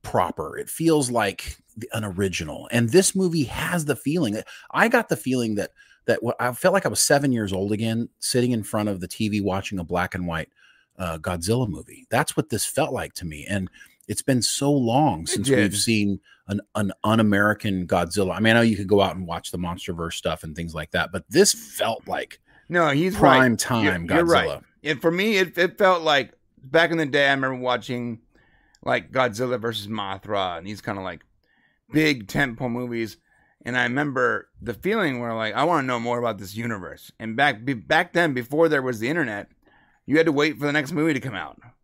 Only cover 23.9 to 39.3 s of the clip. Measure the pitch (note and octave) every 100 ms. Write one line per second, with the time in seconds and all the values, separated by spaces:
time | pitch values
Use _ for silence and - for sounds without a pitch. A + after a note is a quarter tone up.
23.9 | F2+ E2+ - E3+ D3+ F#2 C#2 - _ D3
24.9 | D3 E3+ F3 G#3+ G3 F3+ E3+ F3+ - F#3+
25.9 | F3 D#3+ C#3+ A#2 _ _ _ C3+ D#3+ E3
26.9 | E3 D3 C#3+ C#3 C#3 C3 B2+ B2+ A#2+ G#2
27.9 | B2 A#2+ A2+ _ _ _ _ _ _ -
28.9 | B2 - C3 B2+ G#2 B2+ A#2+ A2+ G#2+ G2+
29.9 | G#2+ G2 G2 G2+ G2+ F#2 E2+ F#2+ G#2 -
30.9 | G2 F#2 E2 _ _ _ _ _ _ _
31.9 | D3+ D#3 C3+ G2 - C#3 A2+ B2+ A#2+ B2
32.9 | A#2 A2 - _ _ _ _ - B2+ A#2+
33.9 | B2+ D3 B2 B2 G#2+ - - A#2+ A2+ F3+
34.9 | A3 E3+ B2+ A#2+ A2+ A2 G#2+ D#3 E3 C3
35.9 | B2 A#2 A#2+ A#2+ G#2 G2 G#2+ A#2+ G#2+ E2+
36.9 | - - _ A2+ A2+ C#3+ G#2+ B2 B2 F2
37.9 | D#3+ F3+ F3 E3+ B2+ A#2+ D3+ E3 D3 B2+
38.9 | A2+ A#2 E3+ B2+